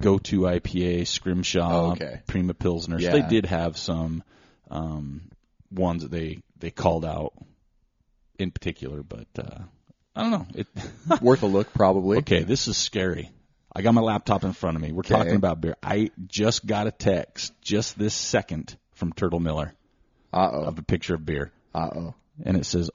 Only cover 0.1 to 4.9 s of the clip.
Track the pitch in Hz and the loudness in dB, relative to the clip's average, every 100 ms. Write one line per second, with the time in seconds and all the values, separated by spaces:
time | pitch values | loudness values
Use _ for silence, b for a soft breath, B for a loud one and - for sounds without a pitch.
0.1 | 98 - 95 92 90 - 90 90 87 85 | 4 2 2 2 2 0 0 0 0 -2
1.1 | - 92 90 90 90 85 85 85 87 73 | -4 -2 -2 0 0 2 2 2 -2 -6
2.1 | 64 - 92 90 - 90 85 85 82 87 | -8 -4 -2 -2 0 0 0 -2 -2 2
3.1 | 147 - 113 92 85 85 80 - 82 80 | 2 4 2 2 0 -2 -4 -4 -2 -2
4.1 | 80 b b b b - 78 80 | -4 b b b b -12 -8 -6